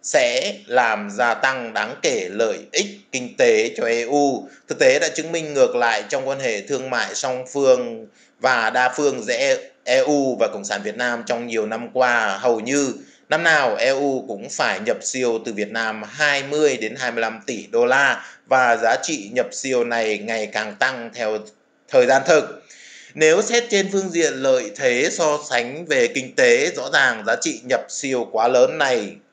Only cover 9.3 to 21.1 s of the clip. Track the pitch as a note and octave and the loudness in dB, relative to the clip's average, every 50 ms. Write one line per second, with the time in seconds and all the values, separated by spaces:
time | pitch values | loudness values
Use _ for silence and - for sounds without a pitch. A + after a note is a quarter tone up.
9.3 | B2 A#2 C3+ C#3 C3+ B2 - - _ _ _ - B2 C3 C3 D3+ D3 C#3+ C#3 C3 | -2 0 2 0 0 0 -2 -12 _ _ _ 2 2 2 4 4 2 2 2 0
10.3 | B2 G#2 A2+ G#2 - G2+ G2+ - G#2 G#2 G2+ C#3+ - A2+ B2 B2 A#2+ A#2 A2 A2 | 0 0 0 -2 -2 -6 -6 -6 -6 -4 -4 -8 -6 -4 -4 -4 -4 -4 -4 -4
11.3 | B2 A#2 A#2+ A#2+ A2+ A2 G#2+ G#2+ A2 A2+ A#2+ A2+ - B2+ B2+ B2 A#2+ A#2+ A2 G#2 | -4 -4 -4 -4 -4 -4 -4 -4 -4 -8 -8 -8 -2 0 2 2 2 2 2 0
12.3 | F#2+ G2 A2+ B2 A#2 A2 G#2+ A#2+ C#3 C#3+ C#3+ C3 A#2 - - - _ _ _ _ | -2 -2 0 0 0 0 0 -2 0 0 0 0 -4 -8 -14 -20 _ _ _ _
13.3 | D3 D#3 E3+ E3+ D#3+ D3+ C#3 A#2+ G#2 G2 A2+ B2+ C3+ C3+ C#3+ C#3+ C3+ C3 - - | -2 0 2 4 4 4 2 2 0 0 2 2 2 2 0 -2 -2 -2 -4 -8
14.3 | A2 G2 A2+ C3+ - - D3 A#2 G2+ F#2 G#2 A2+ C3 B2 - - - C3 B2+ A#2+ | -10 -12 -10 -12 -6 -2 -2 -2 -2 -2 -2 -2 -2 -2 -4 -8 -4 -2 -2 0
15.3 | A2+ A2+ - B2 G#2+ G2+ G#2 G2+ A2 A2+ A2+ A2 A2 G#2+ G#2+ G#2+ - D3 D3+ D3 | -2 -2 -4 -6 -6 -6 -6 -6 -4 -4 -4 -4 -4 -6 -10 -12 -4 -2 0 0
16.3 | C#3+ C#3 C3+ C#3 C#3+ D3+ D#3 D3 C3 B2 A2 G#2+ A#2 C3+ B2+ A#2+ A#2 A#2 A2+ A2+ | 0 0 -2 -4 -2 2 2 2 2 0 -4 -6 -6 -4 -6 -4 -2 -2 -2 -4
17.3 | A2+ A2 G#2 - B2 G#2 G2+ G2+ A2 A#2 A#2+ A#2+ B2+ C3+ C#3 C3+ A#2+ - - - | -4 -8 -10 -8 -8 -8 -8 -2 0 2 2 4 4 4 4 2 2 0 -6 -16
18.3 | - - _ _ C3 C3 B2+ A#2+ A#2 A2 A2 A2+ A#2 C3 - - D#3+ C3 G2 G2+ | -20 -20 _ _ 2 4 4 4 4 4 4 2 2 2 0 -4 -6 -6 -8 -4
19.3 | A#2 B2+ A#2 - - - - C3+ C3 B2 A#2+ A#2+ A#2 A#2 A2+ A2 G#2+ G2+ G#2 A2 | -2 -2 -2 -2 -4 -10 -6 -2 0 0 0 0 0 -2 0 -2 -2 -4 -4 -6
20.3 | A2+ A2+ G#2+ G#2 G#2 G#2+ G#2+ G#2+ G2+ G2+ - C3 C3 B2 A#2 A#2 | -4 -4 -6 -4 -4 -6 -6 -6 -4 -2 -2 -2 -2 -4 -10 -12